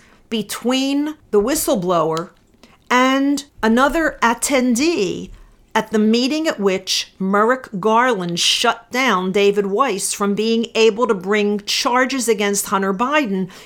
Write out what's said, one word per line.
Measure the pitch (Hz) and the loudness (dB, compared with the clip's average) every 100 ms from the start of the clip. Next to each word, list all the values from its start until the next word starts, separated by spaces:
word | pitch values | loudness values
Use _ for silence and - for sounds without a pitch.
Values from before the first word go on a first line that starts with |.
| - _ _ | -14 _ _
between | 226 208 - 233 262 269 277 294 302 _ | -6 -6 -6 -2 0 0 -2 -4 -8 _
the | 208 | 0
whistleblower | 220 311 - 240 175 170 160 160 185 _ _ _ - _ - | 2 0 0 0 0 0 0 -2 -6 _ _ _ -20 _ 0
and | 247 262 269 277 277 - - | 2 4 2 0 -2 -6 -2
another | 220 233 277 330 311 - | 2 4 4 2 -2 0
attendee | 233 - - 277 254 233 320 320 180 175 185 - - _ _ 220 | -2 0 0 0 2 2 0 0 -2 -4 -10 -18 -20 _ _ -4
at | 214 | -2
the | 214 | 2
meeting | 214 233 254 302 320 | 2 2 0 0 -2
at | - | 0
which | 196 185 190 - - - | 0 -2 -2 -6 -6 -6
Merrick | 190 202 220 254 - 185 | -2 2 2 0 -4 -4
Garland | 214 226 254 202 175 170 | 0 2 2 0 -4 -2
shut | - - 233 - - | -2 0 0 -2 -6
down | 247 262 185 185 | -2 0 0 0
David | 202 202 202 196 | 2 2 2 0
Weiss | 202 269 190 - | 0 0 -2 -6
from | - 202 | -4 -2
being | 202 220 226 233 | 0 0 0 0
able | 226 226 208 240 | 2 2 4 0
to | |
bring | 196 185 214 208 208 | -2 -2 0 0 -2
charges | - - - 247 254 269 233 | -4 -4 0 0 0 0 0
against | 208 202 202 - | 0 0 -2 -2
Hunter | 196 190 | -2 0
Biden | 190 254 302 240 190 180 - | -2 -2 -4 -4 -4 -6 -10